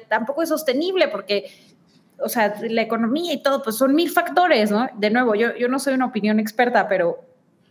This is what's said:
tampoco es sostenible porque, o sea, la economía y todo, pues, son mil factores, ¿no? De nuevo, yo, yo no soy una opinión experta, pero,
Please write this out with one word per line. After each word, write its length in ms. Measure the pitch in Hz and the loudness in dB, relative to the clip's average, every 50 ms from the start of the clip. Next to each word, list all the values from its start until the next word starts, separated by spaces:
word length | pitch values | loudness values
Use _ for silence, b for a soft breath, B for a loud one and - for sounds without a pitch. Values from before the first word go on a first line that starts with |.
| - - | -4 -2
tampoco 340 | 214 226 233 240 277 302 | -2 -2 -2 -4 -4 -4
es 80 | 330 269 | -2 -2
sostenible 580 | 311 294 - 269 247 277 330 370 381 370 311 220 | -2 -2 -2 -2 -2 0 -2 -2 -2 -2 -2 -2
porque, 420 | 214 196 196 - 202 202 B B B B B B B _ _ _ _ _ _ _ _ - | -4 -8 -6 -4 -4 -4 B B B B B B B _ _ _ _ _ _ _ _ -8
o 80 | - 220 | -8 -4
sea, 260 | - 247 214 208 208 196 185 190 | 0 0 0 0 0 -4 -6 -4
la 120 | 226 226 | -2 -2
economía 500 | 220 220 233 220 233 220 262 320 349 349 | -2 -2 -2 -2 -2 -2 -2 -2 -2 -4
y 100 | 294 - | -4 -2
todo, 220 | - 277 277 269 269 | 0 0 0 0 -2
pues, 120 | 226 220 | -4 -2
son 200 | - 262 269 277 | 0 2 2 2
mil 120 | 311 349 - | 2 0 0
factores, 640 | - 349 339 - 277 359 359 349 311 226 208 208 | 0 -2 -2 2 2 2 4 6 4 4 4 2
¿no? 180 | 208 214 254 262 - | 2 0 -2 -2 -2
De 140 | 214 196 214 | -2 0 2
nuevo, 240 | 214 247 254 233 208 | 2 2 2 2 2
yo, 220 | 202 233 233 - | 2 0 0 0
yo 100 | - 247 | -2 -2
no 140 | 240 262 277 | -2 -2 -2
soy 140 | 262 277 262 | 0 0 0
una 120 | 262 254 | 0 0
opinión 320 | 247 - 214 190 214 214 214 | 0 -2 -2 0 2 2 0
experta, 480 | 214 214 - - 247 240 240 214 190 | 0 -2 0 0 0 2 2 2 2
pero, 320 | - 196 180 170 170 - - - _ _ _ _ _ _ _ _ _ | 2 0 0 0 0 -2 -4 -10 _ _ _ _ _ _ _ _ _